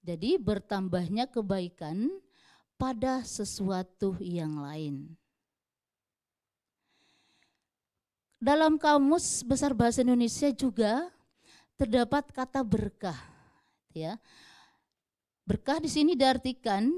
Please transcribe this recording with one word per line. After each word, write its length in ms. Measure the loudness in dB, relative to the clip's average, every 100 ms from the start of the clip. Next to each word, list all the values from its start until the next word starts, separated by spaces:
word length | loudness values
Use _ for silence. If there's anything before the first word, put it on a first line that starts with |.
jadi 320 | -10 -6 0 0
bertambahnya 880 | 0 -2 -2 -4 -2 -2 -2 -2 -2
kebaikan 840 | -4 -2 -4 -4 _ -10 -4 -4 -6 _ _ _ _ _ _
pada 480 | -6 -2 -2 -2
sesuatu 880 | -6 -8 -8 -4 -2 -2 -4 _ -4 -4
yang 400 | -6 -4 -4 -6
lain. 560 | -8 -8 -8 -8 -12 -20 _ _ _ _ _ _ _ _ _ _ _ _ _ _ _ _ _ _ _ _ _ _ _ _ _ _ _ _ _ _ _ _
Dalam 360 | 2 4 6 4
Kamus 640 | 4 6 6 4 2 -6 -2
Besar 280 | 0 0
Bahasa 320 | 2 2 4 4
Indonesia 440 | 4 2 0 0
juga 560 | 0 -2 0 0 0 -4 _ _ _ _ -20 _ _
terdapat 520 | 0 2 2 0 -2
kata 320 | -8 -4 -4
berkah, 560 | 0 0 -2 _ -8 -8 -14 -20 _ _ _ _ _
ya. 280 | -10 -8 -10 _ -20 -20 -20 _ _ _ _ _ _ _ _
Berkah 400 | -6 -4 0 -2
di 80 | 0
sini 240 | 2 2
diartikan 760 | 4 4 2 -2 -6 -2 0 0